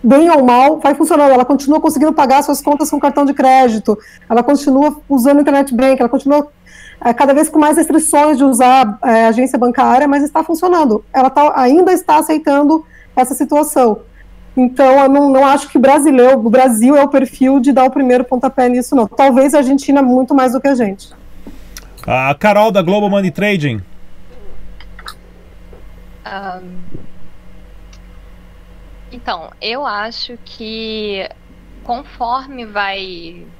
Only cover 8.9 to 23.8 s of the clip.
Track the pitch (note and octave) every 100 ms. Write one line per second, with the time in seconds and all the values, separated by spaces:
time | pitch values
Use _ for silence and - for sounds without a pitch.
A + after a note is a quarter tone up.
8.9 | G3+ C4 A3+ A3+ A3+ C4 C4 A#3+ A#3+ A#3+
9.9 | B3 C#4+ C#4+ D4+ D#4+ D#4+ E4 F4+ F4+ D4
10.9 | G#3+ - - B3+ C4 D4 - B3 D4+ F4+
11.9 | F4 - D4+ D#4 D#4 D#4 C#4+ D4 D#4+ -
12.9 | - - - B3+ - C#4 D4 D4+ - B3
13.9 | G#3 - - - - - - B3 B3+ C4+
14.9 | C4+ C#4 C#4 C#4+ C4+ C4+ C#4 - C#4+ C4
15.9 | D4 D4 C4 B3 C4 A3+ B3 C4 A3 A#3+
16.9 | D4 C#4+ D4 C#4 - C4 C#4 B3+ C4 C4
17.9 | C4+ C4 B3 B3+ B3+ C4 - B3 B3 B3
18.9 | C#4 G#3+ - C#4 B3+ C4+ D4 B3+ C#4 -
19.9 | C#4 C4 B3+ C4 C#4 B3+ B3 C#4 B3+ G#3
20.9 | G3 - - - - - - - - -
21.9 | - - B2+ C3+ D3 G#3 G#3 A3 G3+ E3+
22.9 | G#3 G#3 G3+ F#3 D#3 G#3 G3 D3 A2